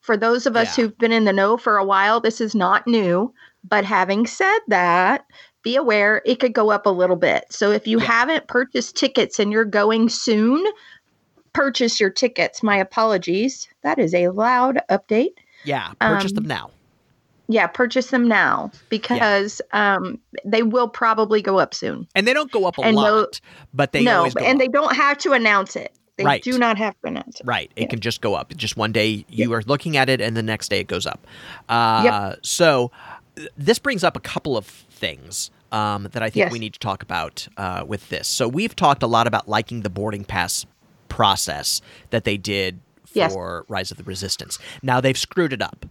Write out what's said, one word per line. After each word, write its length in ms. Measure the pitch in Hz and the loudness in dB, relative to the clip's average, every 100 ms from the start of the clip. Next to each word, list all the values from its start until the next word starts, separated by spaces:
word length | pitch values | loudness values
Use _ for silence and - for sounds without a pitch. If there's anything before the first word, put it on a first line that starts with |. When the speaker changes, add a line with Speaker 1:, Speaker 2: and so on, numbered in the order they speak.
Speaker 1:
For 140 | - 214 | 0 0
those 280 | 226 247 247 | 2 2 0
of 100 | 233 | 0
us 220 | 226 - | 0 0
Speaker 2:
Yeah. 80 | 226 | -2
Speaker 1:
who've 120 | - | 0
been 140 | 233 | 0
in 140 | 226 208 | 4 2
the 80 | |
know 240 | 196 196 233 | 4 2 2
for 200 | 233 208 | 2 0
a 60 | 196 | 2
while, 340 | 196 202 233 | 2 4 2
this 180 | 226 226 | 0 -2
is 140 | 220 208 | -2 0
not 320 | 180 202 - | 2 2 2
new. 460 | 233 185 175 240 _ - _ 185 | 2 2 2 0 _ -20 _ -2
But 160 | 208 196 | -2 2
having 400 | 208 185 202 233 | 0 2 0 -2
said 340 | - 381 440 440 | 0 0 0 2
that, 560 | 196 180 175 185 277 - - - _ | 2 4 4 4 2 -4 -20 -20 _
be 120 | 226 254 | -2 0
aware 460 | 285 214 202 214 - | 2 4 4 2 0
it 140 | 240 | 0
could 140 | 254 | 0
go 180 | 226 214 | 2 2
up 140 | 202 208 | 2 2
a 40 | |
little 280 | 180 180 175 | 2 2 2
bit. 280 | 170 - - | 2 0 -2
So 220 | - 208 | -2 0
if 140 | 208 220 | 0 2
you 120 | 226 | 0
Speaker 2:
Yeah. 60 | 226 | 2
Speaker 1:
haven't 420 | 233 254 311 - | 0 2 -2 -2
purchased 480 | 247 262 247 233 - | -2 -2 -4 -6 -2
tickets 420 | 269 262 214 - | 0 2 0 0
and 120 | 202 | 0
you're 140 | 214 226 | 2 2
going 420 | 208 208 226 226 | 2 2 4 2
soon, 560 | - - 214 220 277 403 415 - - _ _ _ _ _ | 0 0 2 4 2 0 -6 -20 -20 _ _ _ _ _
purchase 460 | - 277 - 240 - | 0 0 0 -2 2
your 100 | 196 | 0
tickets. 540 | 190 254 254 165 - | 2 -2 0 -4 -2
My 140 | 214 202 | 0 0
apologies. 920 | 190 - 226 196 175 185 247 - - _ | 0 0 2 0 0 -2 -2 -4 -16 _
That 160 | 285 302 | -4 0
is 140 | 175 | 0
a 160 | 175 175 | 2 0
loud 500 | 190 226 247 254 254 - | 0 0 2 2 0 0
update. 440 | 190 _ 214 311 - _ _ 143 | -2 _ 0 0 -4 _ _ -6
Speaker 2:
Yeah, 260 | 135 87 - | -6 -6 -2
purchase 320 | 220 202 196 | 0 2 0
Speaker 1:
Um, 40 | 202 | -4
Speaker 2:
them 120 | 214 | -4
now. 220 | 110 - _ _ _ _ _ _ _ - | -6 -8 _ _ _ _ _ _ _ -2
Speaker 1:
Yeah, 200 | 226 196 | 0 0
purchase 400 | - 247 254 254 | 0 0 0 0
them 200 | 262 240 | 2 2
now 440 | 208 160 - - | 4 2 0 -4
Speaker 2:
Yeah. 60 | - _ | -12 _
Speaker 1:
because, 720 | 220 - 240 220 202 202 - - | -6 -2 0 2 2 0 -6 -4
um, 460 | 208 208 196 185 - _ - - | 0 0 0 -4 -10 _ -14 -2
they 180 | 220 | 0
will 240 | 226 247 233 | 2 2 0
probably 540 | - 233 220 214 220 | 0 0 2 2 2
go 180 | 202 190 | 2 2
up 140 | 156 - | 2 -2
soon. 320 | - 71 175 - | -6 -8 -4 0
Speaker 2:
And 100 | 208 | 2
they 60 | |
don't 180 | 269 294 | 0 0
go 140 | 226 185 | 0 0
up 120 | - | 0
a 40 | |
Speaker 1:
And 140 | 226 214 | 2 4
no 60 | |
Speaker 2:
lot, 400 | 214 214 208 - _ - - | 4 2 0 -6 _ -20 -12
but 180 | 135 143 | -2 0
they 120 | 143 | 2
Speaker 1:
No, 160 | 240 202 | 4 4
Speaker 2:
always 140 | 151 | 2
go 100 | 120 160 | 2 2
Speaker 1:
and 100 | 269 | 2
Speaker 2:
up. 40 | |
Speaker 1:
they 80 | 262 | 2
don't 260 | 285 302 254 | 2 0 2
have 220 | 285 285 | 0 0
to 140 | 339 | 0
announce 420 | 269 226 202 196 - | 2 4 2 0 -8
it. 160 | - _ _ - | -12 _ _ -2
They 60 | |
Speaker 2:
Right. 180 | 196 131 | 0 0
Speaker 1:
do 160 | 247 254 | 0 0
not 200 | 240 208 | 0 0
have 160 | 214 - | -4 -4
to 60 | - | -10
announce 300 | 76 - - | -10 -12 -12
it. 40 | 123 | -4
Speaker 2:
Right. 240 | 113 - - | -4 -4 -8
It 80 | |
Speaker 1:
Yeah. 40 | - | -6
Speaker 2:
can 100 | 117 | -4
just 220 | 110 113 | -6 -4
go 140 | 113 90 | -4 -4
up. 200 | 64 - | -6 -10
Just 220 | 110 - | -8 -4
one 140 | 110 | -2
day 320 | 113 110 104 - | 0 0 -2 -8
you 200 | 113 120 | -2 -2
Speaker 1:
Yeah. 60 | 113 | -2
Speaker 2:
are 40 | 107 | -2
looking 320 | 139 175 147 | -4 0 0
at 120 | 131 | 2
it, 120 | 131 | 0
and 140 | 107 113 | 0 -2
the 60 | |
next 280 | 110 107 - | -4 -6 -4
day 100 | 98 | -4
it 80 | 95 | -2
goes 180 | 87 78 | -6 -6
up. 220 | - - - - - - | -10 -16 -20 -20 -20 -2
Uh, 320 | 117 113 113 208 | 0 2 4 2
Speaker 1:
Yep. 340 | 104 101 - | 2 -4 -8
Speaker 2:
so 480 | - - 170 139 123 - - - _ - | -8 2 4 4 0 -6 -20 -20 _ -20
th-, 140 | 151 - | -18 -6
this 220 | 143 233 | 0 0
brings 220 | 277 226 | 0 0
up 120 | 170 - | 0 -2
a 60 | |
couple 340 | - - - 120 | -8 -8 -4 -4
of 80 | 101 | -6
things, 840 | - _ - 95 69 71 98 - _ _ | -20 _ -10 -8 -8 -12 -10 -10 _ _
um, 340 | 110 107 101 101 | -4 -2 -4 -6
that 100 | 123 | -6
I 60 | 110 | -4
think 160 | 107 92 | 0 -2
Speaker 1:
Yes. 60 | |
Speaker 2:
we 40 | 117 | -2
need 140 | 110 | -10
to 60 | - | -8
talk 240 | 110 95 | -6 -6
about, 440 | - 87 80 - - - | -6 -6 -6 -10 -16 -8
uh, 260 | 95 90 71 | -8 -6 -8
with 220 | 104 - | -10 -8
this. 180 | 85 - | -8 -6
So 180 | - 120 | -4 -2
we've 280 | 139 220 - | -2 -6 0
talked 280 | 165 139 | 2 2
a 40 | 120 | 2
lot 200 | 117 117 | 2 2
about 200 | 110 - | -2 -2
liking 320 | 107 113 120 | -4 -4 -8
the 80 | 104 | -8
boarding 340 | 92 107 104 | -6 -6 -8
pass 420 | 101 95 87 - - _ _ _ _ | -6 -4 -4 -6 -10 _ _ _ _
process 720 | - 107 95 - 73 - - - - - | 0 2 2 -2 -6 -4 -6 -8 -20 -6
that 120 | 117 | -4
they 140 | 110 104 | -2 -4
did 420 | 92 98 95 92 _ _ _ | -4 -4 -4 -6 _ _ _
Speaker 1:
Yes. 200 | 214 170 | 0 0
Speaker 2:
for 320 | 95 87 87 - | -2 -8 -10 -8
Rise 240 | 98 92 | -8 -8
of 60 | - | -12
the 60 | 92 | -12
Resistance. 520 | 92 95 - - - - - | -10 -8 -8 -8 -14 -14 -10
Now 200 | 131 127 | 0 2
they've 160 | 131 131 | 2 0
screwed 340 | - - 165 | -4 -2 -2
it 100 | 127 | -2
up 240 | 101 - - | -6 -8 -20